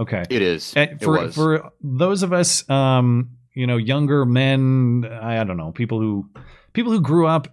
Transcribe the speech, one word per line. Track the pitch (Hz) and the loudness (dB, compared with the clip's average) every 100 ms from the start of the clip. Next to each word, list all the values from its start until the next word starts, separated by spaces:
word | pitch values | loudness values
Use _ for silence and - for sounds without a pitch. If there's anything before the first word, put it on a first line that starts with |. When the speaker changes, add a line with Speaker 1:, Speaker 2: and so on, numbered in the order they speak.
Speaker 1:
Okay. | 113 101 87 | -6 -4 -2
Speaker 2:
It | 123 | 0
is. | 92 82 - 143 | 0 0 -2 -2
Speaker 1:
Uh, | 147 | -2
Speaker 2:
It | 147 | -2
Speaker 1:
for, | 156 156 | 0 0
Speaker 2:
was. | 82 | 0
Speaker 1:
for | 87 156 156 - - | -2 0 0 -4 -12
those | 147 127 180 196 | -8 0 0 0
of | 185 | 0
us, | 180 175 - - | 0 0 -2 -2
um, | 135 131 127 123 120 123 - _ | 0 2 4 4 2 0 -10 _
you | - 123 | -6 -2
know, | 120 | 0
younger | 113 139 147 143 | 0 0 0 2
men, | 123 123 135 135 131 131 123 120 113 | 2 2 2 2 2 4 2 2 -2
I, | 117 113 113 | -6 -4 -2
I | |
don't | 107 90 | -2 -4
know, | 80 | -6
people | 82 120 113 | -6 -4 -2
who, | 110 101 101 - - - _ | -2 -4 -8 -16 -20 -20 _
people | - 233 | -4 0
who | 220 | 0
grew | 131 170 160 | 2 2 2
up | 160 - | 0 -2